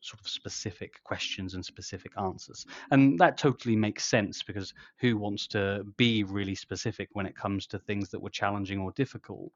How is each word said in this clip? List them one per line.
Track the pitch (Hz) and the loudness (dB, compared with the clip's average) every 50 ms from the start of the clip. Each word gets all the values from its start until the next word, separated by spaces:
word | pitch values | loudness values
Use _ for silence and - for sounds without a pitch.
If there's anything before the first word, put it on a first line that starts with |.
| - | -12
sort | - - 110 | -16 -16 -12
of | - - | -10 -10
specific | - - - 107 - - - 113 - - - - - - - | -10 -8 -8 -10 -8 -8 -6 -8 -8 -8 -10 -14 -14 -16 -10
questions | - 107 98 - - - - 95 90 92 | -8 -6 -4 -4 -4 -6 -6 -6 -6 -6
and | 92 87 | -8 -8
specific | - - - 90 - - 95 - - - 98 | -10 -12 -14 -12 -12 -12 -12 -12 -10 -6 -4
answers. | 104 95 90 - - - - - - - - - - - | -4 -4 -4 -6 -10 -16 -16 -18 -16 -16 -16 -18 -2 4
And | 143 135 135 135 139 - | 6 8 8 8 8 8
that | 143 151 139 - | 6 6 6 6
totally | - 147 123 - - 120 113 | 4 2 2 2 2 2 2
makes | 107 107 107 104 - - | 4 4 2 0 -2 0
sense, | - - 117 101 95 - - - | 2 2 2 2 2 -2 -8 -10
because | - 92 101 95 - - - - - _ _ | -8 -8 -8 -8 -8 -12 -16 -20 -20 _ _
who | - 123 117 | 2 2 4
wants | 107 104 104 104 113 - - | 2 0 -2 -4 -4 -4 -2
to | - 107 98 98 98 104 98 104 101 | -2 0 0 0 0 -2 -4 -4 0
be | - 127 120 113 110 101 | 4 4 6 6 4 2
really | 95 98 101 98 95 98 | 0 0 -2 -2 -2 -4
specific | - - - 98 90 - 117 - - 101 - - | -6 -6 -8 -8 -6 -4 -4 -4 -6 -8 -8 -6
when | 104 98 | -6 -6
it | 95 - | -6 -6
comes | - - 101 101 98 - - | -4 -4 -2 -2 -2 -4 -6
to | - 98 | -8 -8
things | - - 104 101 98 - | -6 -4 -4 -4 -4 -4
that | - 101 | -6 -8
were | - 98 | -8 -8
challenging | - - - 98 101 101 98 95 98 98 | -6 -2 -2 0 0 -2 -2 -2 -2 -4
or | 95 95 - | -4 -2 -2
difficult? | - 135 - - 101 - - 101 95 98 - - | 0 -2 -2 -2 -6 -12 -12 -12 -12 -12 -14 -4